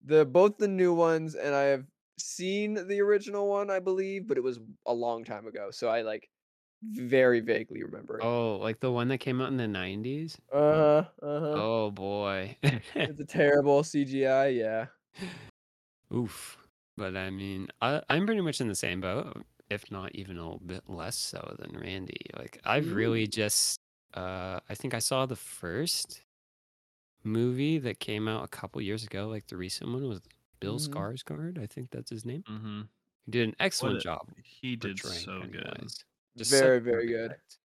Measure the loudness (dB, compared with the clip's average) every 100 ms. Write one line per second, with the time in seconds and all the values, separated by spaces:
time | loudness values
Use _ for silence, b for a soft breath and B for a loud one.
0 | 6 6 8 8 6 6 0 4 4 6
1 | 4 4 0 -4 0 2 4 2 -2 _
2 | _ _ -10 -6 -2 -2 -2 -4 -2 2
3 | 4 4 2 -2 0 0 0 0 0 0
4 | -2 -4 -2 0 0 -4 -12 -10 -4 0
5 | 0 -2 -6 -10 -10 -10 -10 -4 0 0
6 | 0 -6 _ _ _ _ _ _ -10 -8
7 | 4 6 8 6 4 0 0 -8 -10 -12
8 | -10 -2 0 2 0 0 -2 -2 0 0
9 | 0 0 -2 -2 0 -2 -2 -2 -4 -6
10 | -6 -6 -8 -12 _ 4 6 8 8 8
11 | 4 -6 -4 -2 0 0 2 2 0 -2
12 | -2 -2 0 -2 -4 2 2 2 -4 -4
13 | -4 -4 -6 2 6 6 6 4 4 0
14 | 0 2 4 4 4 2 0 -2 -4 _
15 | _ B -12 -12 B _ _ _ _ _
16 | _ -4 -4 -6 -16 -20 _ _ _ -10
17 | -6 -6 -6 -6 -6 -8 -10 -2 0 0
18 | 0 0 2 0 0 -2 -2 -2 -2 -2
19 | -2 -2 -6 -12 -16 _ _ -8 -8 -10
20 | -10 -10 -10 -8 -8 -10 -10 -12 -10 -8
21 | -6 -6 -6 -8 -12 -12 -12 -10 -8 -8
22 | -8 -10 -12 -14 -14 -8 0 0 2 0
23 | 2 2 0 0 2 2 2 -2 _ _
24 | _ -10 -8 -6 -6 -8 _ -8 -6 -4
25 | -2 0 0 -4 -10 -10 -6 -2 -2 -2
26 | -4 -12 _ _ _ _ _ _ _ _
27 | _ _ -4 0 2 2 0 0 -2 -6
28 | -6 -4 -2 -4 -6 -10 -10 -6 -4 -4
29 | -6 -8 -6 -8 -10 -10 -8 -6 -6 -6
30 | -4 -8 _ _ _ _ -6 -4 -4 -6
31 | -6 -8 -10 -8 -8 -8 -10 -10 -12 -12
32 | -10 -10 -8 -10 -10 -12 -10 -10 -12 _
33 | _ _ -4 0 0 2 -2 0 -2 -2
34 | -4 -6 -10 -20 -20 -12 -8 -6 -6 -6
35 | -8 -8 -8 -10 -10 -10 -10 -10 -10 -14
36 | -16 _ _ -6 6 8 8 6 4 0
37 | 2 -2 -4 -10 _ -20